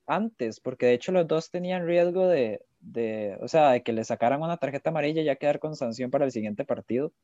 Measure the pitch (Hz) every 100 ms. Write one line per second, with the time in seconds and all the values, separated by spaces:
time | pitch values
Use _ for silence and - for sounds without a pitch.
0 | - 165 226 - 113 107 131 127 123 120
1 | - 185 160 160 - 180 180 185 170 175
2 | 175 180 185 160 113 104 - _ - 120
3 | 113 110 104 95 117 160 147 123 - 113
4 | 113 113 117 143 165 170 139 139 156 160
5 | 147 156 156 131 147 147 156 156 123 113
6 | 123 139 139 120 107 104 - 113 - 117
7 | 156 -